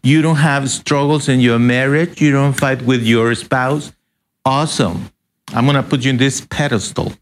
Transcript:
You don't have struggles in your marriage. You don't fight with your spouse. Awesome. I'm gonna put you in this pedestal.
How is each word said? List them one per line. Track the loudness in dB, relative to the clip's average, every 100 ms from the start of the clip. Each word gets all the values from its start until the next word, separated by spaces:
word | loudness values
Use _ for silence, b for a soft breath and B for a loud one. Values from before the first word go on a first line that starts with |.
You | 4 2
don't | 2 2
have | 2 0 -2
struggles | -6 -2 0 0 0 0
in | 2
your | 4 4
marriage. | 2 2 0 0 -2 0
You | 2
don't | 2 0
fight | 0 -2 -2
with | 0 0
your | 2 2 2 -2
spouse. | -2 -2 0 -4 -6 -20 _ _ _ _ -2
Awesome. | 0 -2 -2 -2 -2 -10 _ _ _ -8
I'm | 0 2
gonna | 2
put | 0 -2
you | 0
in | 0
this | 0 -2
pedestal. | -8 -4 -2 -2 -4 -6 -8 -10